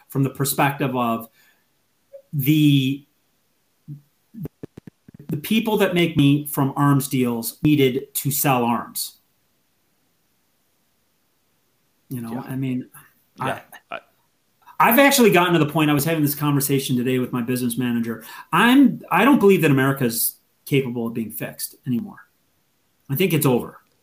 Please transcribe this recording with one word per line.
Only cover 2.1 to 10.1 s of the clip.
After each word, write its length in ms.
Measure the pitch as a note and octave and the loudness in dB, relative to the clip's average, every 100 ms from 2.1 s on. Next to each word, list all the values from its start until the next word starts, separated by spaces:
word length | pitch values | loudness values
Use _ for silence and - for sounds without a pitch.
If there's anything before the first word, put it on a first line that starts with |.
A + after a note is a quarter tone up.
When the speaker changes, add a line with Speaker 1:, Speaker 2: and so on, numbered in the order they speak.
| - _ D3+ | -20 _ -4
Speaker 1:
the, 680 | B2+ D#3 D3 C#3 C3 C#3 _ _ _ _ _ _ _ _ - D3 _ _ _ A3+ E3+ _ - - - _ - - - | 0 4 4 4 0 -6 _ _ _ _ _ _ _ _ -20 -20 _ _ _ -16 -16 _ -20 -20 -20 _ -20 -20 -10
the 80 | C#3+ | -8
people 400 | - A3 A3 G#3 | -2 -2 0 0
that 160 | F#3+ | 0
make 240 | F3+ E3+ D#3+ | 2 0 2
money 280 | C#3+ D3 D3 | 4 2 -2
from 220 | - C3+ C#3+ | -2 -2 2
arms 320 | C#3+ C#3 C3+ | 2 2 0
deals 500 | C3 B2 A#2 A#2 - | -2 -2 -4 -8 -2
needed 500 | D3+ D3 C3 B2+ - | 2 4 2 0 -8
to 160 | - C#3+ | -8 -6
sell 360 | C#3 D3+ B2+ A#2 | -2 0 2 0
arms. 480 | A2+ - - - _ _ _ _ _ _ _ _ _ _ | -2 -6 -12 -12 _ _ _ _ _ _ _ _ _ _